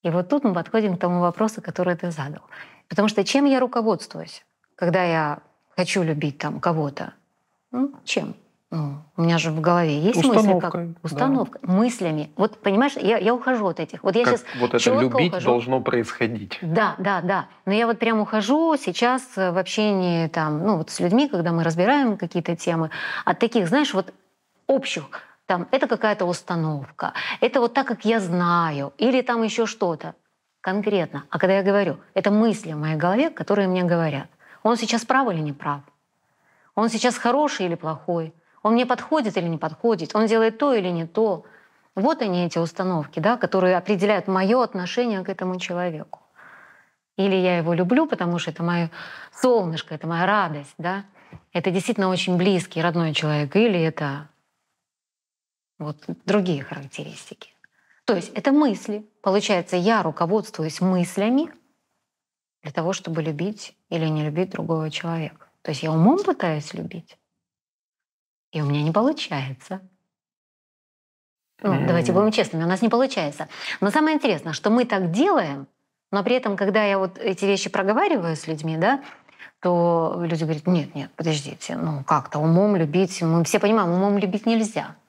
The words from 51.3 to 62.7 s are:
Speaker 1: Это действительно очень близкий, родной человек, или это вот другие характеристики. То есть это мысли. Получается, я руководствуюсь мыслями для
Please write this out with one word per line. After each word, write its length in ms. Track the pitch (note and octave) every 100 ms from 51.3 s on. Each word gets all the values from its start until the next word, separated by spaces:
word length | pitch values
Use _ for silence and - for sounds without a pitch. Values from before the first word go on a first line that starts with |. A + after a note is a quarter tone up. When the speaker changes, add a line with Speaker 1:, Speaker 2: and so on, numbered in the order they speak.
| - _
Speaker 1:
Это 180 | F3 D#3+
действительно 380 | E3+ F3+ A3 F#3+
очень 280 | F3+ - F3+
близкий, 420 | F#3 F#3 - -
родной 300 | E3+ E3 E3
человек, 440 | D3 D3+ D3+ C#3+ F#3+
или 220 | A#3 F3+
это 480 | D#3+ D#3 D3+ C#3 D3+ _ _ _ _ _ _ _ _ _ _ _ _ _ _ _
вот 180 | D3+ D3 - F3 -
другие 360 | G3+ F3+ D3
характеристики. 880 | C3+ - C#3 - D3+ - - - - _ _ _ _ _
То 100 | -
есть 160 | G3+ -
это 180 | - C#4
мысли. 520 | C#4+ D4 G3 - G#3 G#3+ _
Получается, 540 | - G3 G#3 F#3 E3+ F3+
я 260 | F3+ A3+
руководствуюсь 760 | E3 D3 E3+ G#3+ G3 - D#3+ D#3
мыслями 720 | F#3 F#3 F3 - G#3 C4 E4+ - _ _ _ _ _ _ _ _ _ _
для 100 | -